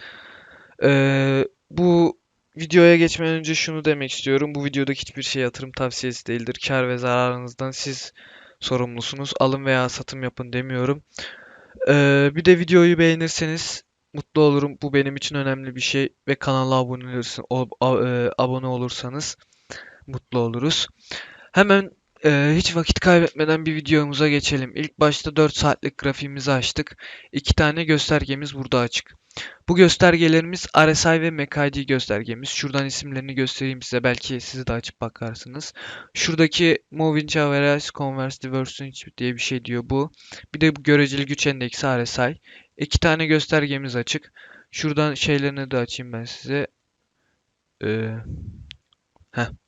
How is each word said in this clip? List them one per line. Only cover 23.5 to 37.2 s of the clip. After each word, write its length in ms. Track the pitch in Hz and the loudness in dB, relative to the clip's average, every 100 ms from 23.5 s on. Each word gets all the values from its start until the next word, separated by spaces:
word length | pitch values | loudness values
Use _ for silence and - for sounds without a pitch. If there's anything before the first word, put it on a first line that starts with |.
| 160 160 | 0 0
bir 100 | 156 | -4
videomuza 540 | 143 156 147 139 151 | 2 2 2 2 2
geçelim. 460 | 143 - 139 127 - | 2 0 -2 -2 -6
İlk 240 | 151 - | -8 2
başta 360 | 151 147 156 147 | 2 2 -2 2
dört 200 | 151 - | 2 2
saatlik 420 | 147 - 139 - | 0 0 -4 -4
grafiğimizi 540 | 139 - 139 139 135 | -4 -4 -8 -6 -2
açtık. 520 | 135 - - 147 - - - - | 0 0 -4 -8 -12 -20 -20 -8
İki 240 | 139 - - | -4 0 2
tane 280 | 151 160 | 2 0
göstergemiz 720 | 156 147 - 147 135 135 143 139 | 0 0 2 0 0 -6 -8 -10
burada 240 | 127 127 | -2 0
açık. 340 | 120 - - _ _ - - - - | 0 -4 -8 _ _ -16 -16 -8 0
Bu 60 | 175 | 6
göstergelerimiz 920 | 170 - 180 165 165 160 165 180 - 156 | 6 8 6 6 4 4 2 -6 0 4
R 180 | 156 151 | 4 4
S 220 | 165 165 | 2 2
I 40 | |
ve 100 | 165 | 0
M 160 | 156 143 147 | -4 -4 -2
A 160 | 143 | -2
C 20 | |
D 100 | 139 | -2
göstergemiz. 640 | 135 131 - 107 110 117 135 | -2 -2 0 -4 -4 -8 -8
Şuradan 360 | - 139 139 135 | -6 -4 -4 -4
isimlerini 480 | - 147 131 135 | -6 -8 -8 -6
göstereyim 480 | 131 131 - 135 127 | -4 -4 -4 -6 -6
size. 220 | - 123 | -6 -2
Belki 360 | 123 120 - 127 | -2 -2 -6 -8
siz 280 | - 131 127 | -8 -8 -6
de 60 | |
açıp 280 | 117 - - | -6 -8 -10
bakarsınız. 720 | 113 - 117 110 123 139 - - - - - | -10 -8 -12 -12 -14 -14 -14 -16 -16 -18 -12
Şuradaki 640 | - - 160 160 - 165 - - | -4 -2 2 2 4 2 2 -2
Moving 460 | 147 160 151 | -2 0 0